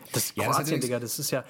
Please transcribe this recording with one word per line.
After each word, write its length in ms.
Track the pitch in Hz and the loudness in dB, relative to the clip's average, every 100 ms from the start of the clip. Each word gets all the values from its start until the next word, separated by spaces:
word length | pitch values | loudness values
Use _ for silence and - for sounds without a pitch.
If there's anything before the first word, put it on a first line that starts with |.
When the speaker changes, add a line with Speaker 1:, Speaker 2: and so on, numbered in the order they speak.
| - | -4
Speaker 1:
Das 220 | - - | -2 0
Speaker 2:
Ja, 140 | - - | 0 2
das 100 | 139 | 2
hat 60 | |
Speaker 1:
Kroatien, 20 | 147 | 2
Speaker 2:
ja 60 | |
nichts 140 | 147 123 | 2 2
Speaker 1:
Digga, 140 | 120 | 0
das 180 | 117 - | -2 -2
ist 100 | 143 | 0
ja, 140 | 135 - | -2 -2